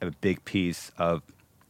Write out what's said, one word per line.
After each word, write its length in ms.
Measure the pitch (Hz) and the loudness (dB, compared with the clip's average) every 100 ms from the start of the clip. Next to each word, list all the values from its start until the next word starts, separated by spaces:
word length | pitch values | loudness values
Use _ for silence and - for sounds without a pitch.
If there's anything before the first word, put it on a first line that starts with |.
a 100 | 90 | -8
big 320 | 76 98 85 - | 0 0 0 0
piece 460 | 98 87 85 - - | 0 0 -2 -10 -2
of 240 | 85 85 - - _ _ _ | 0 0 -4 -20 _ _ _